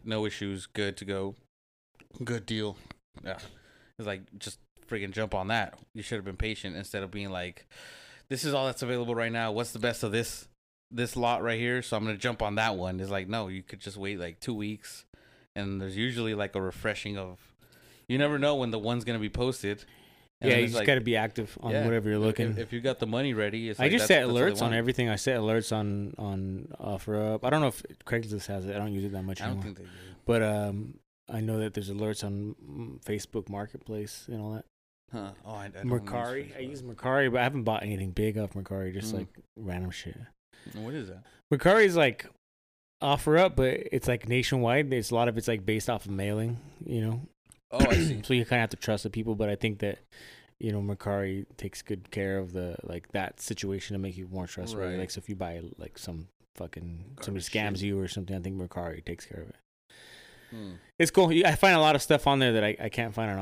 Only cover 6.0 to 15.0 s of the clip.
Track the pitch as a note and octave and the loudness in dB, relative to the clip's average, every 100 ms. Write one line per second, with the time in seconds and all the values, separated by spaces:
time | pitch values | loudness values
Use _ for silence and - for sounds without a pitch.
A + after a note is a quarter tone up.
6 | - A2+ G2 F#2 A2 G#2 G2 E2+ G2 G2+ | -8 -6 -6 -4 -4 -4 -8 -10 -8 -6
7 | F#2+ G2+ G2+ F#2 F2+ - - - - - | -6 -8 -6 -6 -8 -10 -20 -20 -20 -20
8 | - - _ B2+ D3+ C#3 C3+ A#2+ B2 B2 | -20 -20 _ -4 0 2 0 -2 -2 -2
9 | A#2+ A#2 A#2 A#2 A2+ G#2+ A#2 A2+ A#2 A2+ | 0 0 0 0 0 0 -4 -2 -2 0
10 | A2 A2 A2+ - - _ _ _ _ A#2+ | 0 0 -2 -6 -16 _ _ _ _ -4
11 | A#2+ B2+ A#2+ A#2 A2+ A2+ A#2+ B2 - A2 | -2 2 2 2 0 0 0 0 0 -2
12 | A2 G2+ B2 A2 G#2+ G#2 A2 F#2+ F#2 F#2 | -2 -2 -2 0 0 2 2 0 -2 -4
13 | G2 G2 F#2 A2+ F#2+ F#2+ - F#2+ G2+ G2 | -4 -4 -2 -4 -4 -8 -12 -14 -12 -8
14 | G2 G2 F2 E2 - G#2+ G#2 G#2+ - - | -6 -4 -8 -8 -6 -4 -4 -6 -12 -18